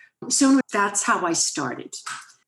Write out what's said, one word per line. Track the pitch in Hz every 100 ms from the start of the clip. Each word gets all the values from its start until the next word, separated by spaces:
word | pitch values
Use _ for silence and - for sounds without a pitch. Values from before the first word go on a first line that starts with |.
| - - -
so | - 269 269 -
that's | 208 202 208
how | - 202 175
I |
started. | 165 - - 127 - - - - - - _